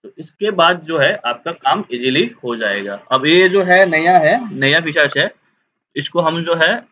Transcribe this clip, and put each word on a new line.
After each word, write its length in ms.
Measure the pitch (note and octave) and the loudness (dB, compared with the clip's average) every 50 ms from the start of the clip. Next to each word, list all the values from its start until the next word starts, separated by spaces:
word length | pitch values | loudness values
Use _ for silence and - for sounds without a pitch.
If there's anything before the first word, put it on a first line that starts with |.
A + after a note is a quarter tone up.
| _ | _
तो 80 | - _ | -20 _
इसके 340 | - D3+ - _ _ G3+ G#3+ G3+ | -20 -20 -20 _ _ -4 -4 0
बाद 280 | F3+ E3 E3+ F3+ E3+ D#3 | 2 2 2 2 0 -6
जो 140 | D3+ E3 D3+ | -6 -2 0
है 140 | C3+ D#3+ G#3 - - | 0 0 0 -2 -6
आपका 240 | A#2 A#2+ - _ E3 E3+ | -6 -6 -6 _ -12 -12
काम 300 | - - C3+ D#3+ G3+ F#3+ _ B2 | -4 -2 -2 -2 -2 -4 _ -8
easily 320 | A#2+ B2 C3 B2+ B2+ A#2+ A#2 - _ - | -4 -2 -2 0 0 -2 -2 -6 _ -8
हो 120 | B2 A#2 | -8 -6
जाएगा। 400 | A2+ A2+ G#2 G2+ G2+ G2 G2+ G2 G2+ - _ | -4 -4 -4 -4 -4 -6 -8 -10 -12 -6 _
अब 140 | C3 C3 C3+ | -2 0 2
ये 220 | D3+ E3 F3+ F#3+ F#3 | 2 4 4 4 2
जो 140 | F3+ G3 F#3 | 2 0 2
है 220 | F#3 F3+ F#3 G3 | 4 4 4 4
नया 300 | F3+ D#3+ D#3 D#3+ F3 F#3 F3 | 4 2 0 2 4 4 4
है, 180 | D#3 D3+ G3 B3+ B3 G#3 F#3+ | 4 4 2 0 -2 -8 -6
नया 260 | C3 C3+ C3+ D3 E3 | -2 0 2 2 0
features 360 | E3 D#3+ D3 D#3+ D3 C#3+ - | 0 -2 0 0 0 0 0
है, 120 | C#3 C3+ G#3 - _ _ _ _ _ _ _ _ _ _ _ _ | -2 -4 -4 -6 _ _ _ _ _ _ _ _ _ _ _ _
इसको 260 | C#3+ C#3+ - - E3+ | -10 -10 -4 -4 -2
हम 200 | E3+ D#3+ E3 E3+ E3 | -2 0 -2 -4 -2
जो 120 | E3+ E3+ | -2 0
है 200 | E3 D#3+ E3+ A3+ A#3 - _ | 0 2 0 0 -4 -8 _